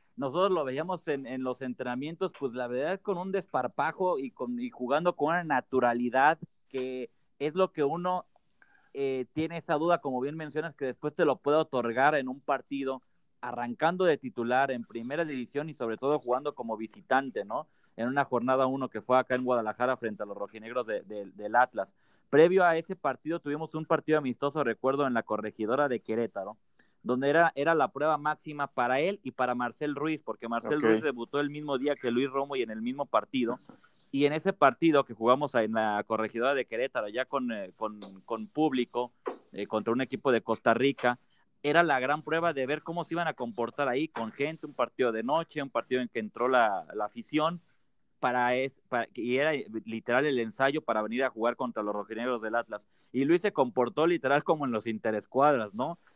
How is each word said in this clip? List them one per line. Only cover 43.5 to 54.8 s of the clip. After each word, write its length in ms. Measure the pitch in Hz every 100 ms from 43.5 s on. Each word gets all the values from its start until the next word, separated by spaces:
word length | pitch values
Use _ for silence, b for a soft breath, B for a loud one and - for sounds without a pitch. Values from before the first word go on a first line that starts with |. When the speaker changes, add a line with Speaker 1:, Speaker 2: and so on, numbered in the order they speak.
| 110 117 - 139
Speaker 1:
ahí, 200 | 127 160
con 220 | - 110
gente, 360 | - 143 160 151
un 80 |
partido 360 | 135 117 - 123
de 100 | 110
noche, 380 | 117 160 165 151
un 80 | 139
partido 300 | 117 - 127
en 80 | 123
que 120 | 117
entró 280 | 107 - 123
la, 380 | 127 110 95 80
la 120 | 101 104
afición, 540 | 117 - 151 156 175 _ _ _ _ _ _
para 340 | 127 123 123 127
es-, 240 | 135 _ -
para, 200 | 120 -
y 220 | - 120 131
era 160 | 151 147 101 110
literal 400 | 107 113 110 123
el 140 | 147 127
ensayo 440 | 113 - 135 147
para 200 | 135 110
venir 200 | 107 123
a 60 | 135
jugar 260 | 113 120 120
contra 260 | 127 113
los 120 | 104
rojinegros 460 | 104 101 110 123 120
del 120 | 110
Atlas. 340 | 117 113 104 _ _ _
Y 120 | 123
Luis 180 | 139 175
se 100 | 202
comportó 540 | 156 127 120 120 143 165
literal 360 | 170 131 143
como 220 | 160 160
en 80 | 135
los 140 | 110